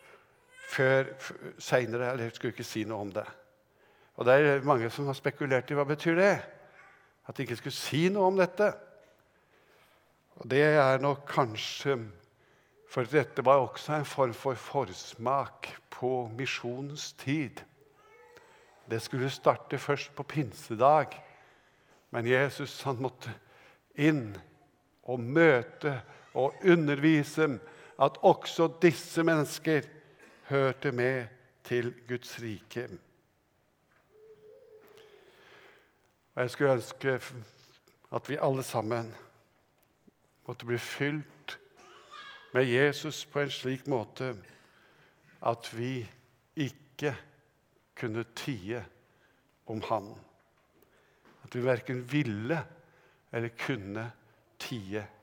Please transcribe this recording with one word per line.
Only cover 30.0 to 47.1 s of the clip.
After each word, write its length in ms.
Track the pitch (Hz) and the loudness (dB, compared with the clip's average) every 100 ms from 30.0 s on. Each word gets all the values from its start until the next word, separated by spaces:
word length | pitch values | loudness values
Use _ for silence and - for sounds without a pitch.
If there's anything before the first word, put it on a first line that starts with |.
| - - - - - | -20 -20 -20 -18 -2
hørte 420 | 139 135 127 147 | 2 2 0 -2
med 360 | 123 127 131 117 - _ _ | 0 0 0 -6 -14 _ _
til 300 | - 120 120 120 - | -4 -2 -2 -6 -8
Guds 300 | 123 - - | -8 -8 -12
rike. 460 | 117 95 - 117 123 87 _ _ _ _ _ _ _ _ _ _ _ 427 440 427 427 - 453 427 415 427 - 392 _ _ - - - _ _ _ _ _ _ - | -10 -10 -10 -10 -10 -12 _ _ _ _ _ _ _ _ _ _ _ _ -20 -20 -20 -20 -20 -20 -20 -20 -20 -20 _ _ -20 -20 -20 _ _ _ _ _ _ -4
Og 60 | |
jeg 80 | 123 | -4
skulle 240 | - 143 127 | 2 2 2
ønske 380 | 110 - 135 127 | -2 -6 -2 -2
f-, 160 | - 127 107 _ _ _ _ _ - | -4 -16 -18 _ _ _ _ _ -10
at 160 | 123 - | -8 -6
vi 80 | 147 | -2
alle 220 | 151 135 | 0 0
sammen 460 | 127 120 110 117 113 110 - _ _ _ _ _ _ _ _ _ _ _ - | -2 -2 -2 -2 -4 -12 -20 _ _ _ _ _ _ _ _ _ _ _ -14
måtte 180 | 120 120 | -10 -4
bli 120 | 120 | -4
fylt 800 | - - 143 151 143 - - - _ _ - - - - - - - | -4 -4 -2 -4 -8 -16 -16 -16 _ _ -20 -20 -20 -20 -18 -20 -4
med 160 | 127 131 | 0 4
Jesus 560 | 123 143 139 156 - - | 4 4 0 -8 -10 -6
på 160 | 143 | -4
en 100 | 143 | -4
slik 360 | - 127 131 - | -4 -6 -6 -2
måte 480 | 131 104 - 131 110 - - _ _ _ _ _ _ _ - | -4 -4 -8 -8 -8 -14 -20 _ _ _ _ _ _ _ -6
at 320 | - 113 - | -4 -4 -6
vi 320 | 117 123 131 104 - _ _ _ - | -8 -6 -6 -10 -16 _ _ _ -6
ikke 600 | 135 - _ - 147 | -6 -6 _ -6 -6